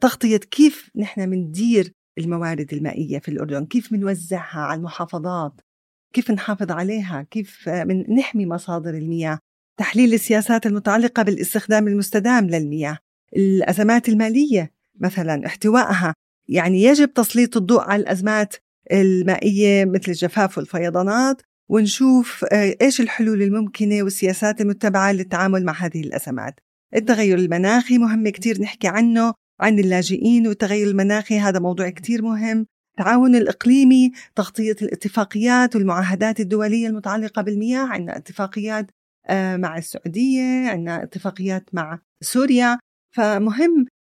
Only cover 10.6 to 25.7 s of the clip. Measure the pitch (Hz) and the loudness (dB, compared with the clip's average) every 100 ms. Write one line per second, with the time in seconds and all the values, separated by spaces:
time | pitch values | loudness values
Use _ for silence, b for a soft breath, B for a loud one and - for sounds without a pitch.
10.6 | 233 208 202 208 233 240 208 202 180 220 | 0 -2 0 0 0 0 0 0 -2 -4
11.6 | - 214 208 202 196 220 214 247 196 165 | 0 0 2 0 0 0 2 2 2 0
12.6 | 147 151 147 151 _ _ _ - 196 190 | -4 -4 -6 -8 _ _ _ 0 2 2
13.6 | - 180 214 233 240 214 220 233 294 214 | 2 2 2 2 2 2 2 2 2 0
14.6 | 156 _ _ _ 185 190 160 147 156 - | -2 _ _ _ -4 -2 -4 -4 -6 -2
15.6 | 214 233 226 185 175 160 _ _ - 180 | 2 2 2 0 -2 -6 _ _ -4 0
16.6 | 170 185 226 294 285 - 226 233 240 240 | 2 4 4 6 4 2 0 2 2 0
17.6 | 180 233 - 202 - 185 202 214 208 - | 2 2 2 -2 0 -2 0 0 -2 -6
18.6 | _ _ - 196 190 185 180 185 214 202 | _ _ -2 2 4 4 0 0 0 2
19.6 | 208 196 190 190 190 170 175 220 190 - | 4 4 4 0 -2 -4 -2 0 -2 -2
20.6 | 131 180 170 170 190 220 262 262 _ _ | -8 -4 -2 -2 0 2 0 -2 _ _
21.6 | _ 208 208 - 262 254 240 - - 208 | _ 0 2 2 4 4 2 -4 0 2
22.6 | 202 - 269 262 233 - 220 214 202 208 | 2 2 2 2 -2 0 0 2 0 0
23.6 | 208 - 208 208 196 196 185 185 214 214 | -4 -2 0 0 -2 -2 -2 0 -2 -2
24.6 | 208 196 214 196 196 196 185 180 190 190 | -2 0 0 2 2 0 -2 -2 0 2
25.6 | 185 | 0